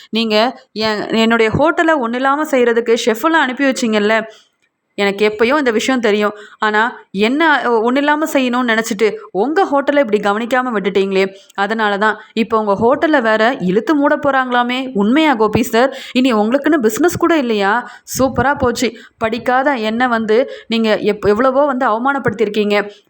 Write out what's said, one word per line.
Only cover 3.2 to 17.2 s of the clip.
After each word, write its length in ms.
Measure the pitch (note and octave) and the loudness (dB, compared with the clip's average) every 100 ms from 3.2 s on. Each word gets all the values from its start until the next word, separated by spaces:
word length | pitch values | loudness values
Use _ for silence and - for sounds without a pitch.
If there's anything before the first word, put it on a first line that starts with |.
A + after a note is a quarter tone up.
| E4 D#4+ | 0 2
அனுப்பி 200 | C4 B3 | 0 0
வச்சீங்கல்ல, 580 | C#4 C4 A#3 G#3+ G#3 A3 G#3+ - _ _ _ _ _ - | -2 0 0 0 2 0 -2 -16 _ _ _ _ _ -4
எனக்கு 300 | G3+ G3+ G#3+ | -2 0 0
எப்பயோ 300 | G#3+ A3+ D4+ | 2 0 2
இந்த 120 | B3+ | 0
விஷயம் 300 | A3 - C4 | 0 0 0
தெரியும். 320 | A3 G#3 G#3 - - - | 2 2 0 -4 -16 -4
ஆனா 380 | G#3+ G#3+ A#3 - - | -2 0 -2 -4 -10
என்ன 600 | F#3+ G#3+ C#4+ E4 C#4 A#3+ | -2 0 2 2 2 2
ஒண்ணும் 260 | A3+ A3+ C4 | 0 0 0
இல்லாம 280 | C#4+ D4+ | 0 0
செய்யணும்னு 460 | D#4 D4 B3+ B3 B3 | 0 0 0 -2 0
நினைச்சிட்டு 420 | A3 A3 G#3 G#3+ G#3 - | -2 -2 0 -2 -2 -8
உங்க 340 | F3+ B3 D#4+ | -4 -2 0
ஹோட்டலை 340 | D#4 C#4 C#4 C#4+ | 0 0 0 0
இப்படி 200 | C#4 G#3 | 2 0
கவனிக்காம 540 | G#3 G#3 A#3 B3+ B3+ | 0 -2 -2 -2 -2
விட்டுட்டீங்களே, 640 | G#3+ F#3+ G3 G3 F#3+ F#3+ - - | -2 -2 -2 0 0 -2 -4 -14
அதனால 440 | - G3+ A3+ G#3+ G3 | -6 -4 -2 -2 0
தான் 200 | A3 G#3+ - | 0 -2 -6
இப்போ 260 | A3 A3+ A3+ | -4 -2 0
உங்க 160 | G#3 | 0
ஹோட்டல்ல 480 | G3 A#3 C#4+ D#4+ D4 | 0 2 2 2 2
வேற 340 | A3+ A3 A3 - | 2 2 0 0
இழுத்து 340 | F3+ G3 C4+ | 0 0 0
மூட 220 | D4 C#4+ D4 | 0 2 0
போறாங்களாமே. 760 | D4 C4+ B3+ B3 A#3+ B3+ C4 | 0 0 0 -2 -2 -4 -4
உண்மையா 400 | G3+ G3+ C#4+ D#4 | -2 2 2 2
கோபி 280 | A#3 G#3+ A3 | 2 0 0
சார்? 340 | A3 A3+ C4 - - | 0 0 0 -2 -6
இனி 220 | B3+ C4 | 0 0
உங்களுக்குன்னு 400 | G#3+ G#3+ C#4 D4+ | 2 0 0 0
பிசினஸ் 420 | D#4+ A3 - E4+ | 0 0 0 0
கூட 200 | - | 0